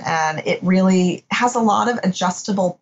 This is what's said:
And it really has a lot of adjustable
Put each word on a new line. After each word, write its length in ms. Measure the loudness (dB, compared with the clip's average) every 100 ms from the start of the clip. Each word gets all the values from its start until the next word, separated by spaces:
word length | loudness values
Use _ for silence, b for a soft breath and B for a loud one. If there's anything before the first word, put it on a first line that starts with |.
| -2
And 400 | -2 -2 -2 -4
it 160 | -2
really 640 | 2 2 4 4 2 -2 -6
has 240 | -2 0 2
a 40 |
lot 300 | 2 2 0
of 100 | 0
adjustable 760 | -2 -2 -4 -4 -4 -2 -2 -4